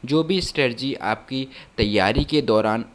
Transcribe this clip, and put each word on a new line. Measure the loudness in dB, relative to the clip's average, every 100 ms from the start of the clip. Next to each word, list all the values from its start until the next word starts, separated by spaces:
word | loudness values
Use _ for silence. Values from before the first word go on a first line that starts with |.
| 0
जो | 0
भी | 2 -2
स्ट्रेटजी | -2 0 -2 0 -6
आपकी | -4 -4 -4 -4 -8 -8 -12 -16 -2
तैयारी | 0 4 4 2
के | 2 0
दौरान | 2 2 2 -2 -4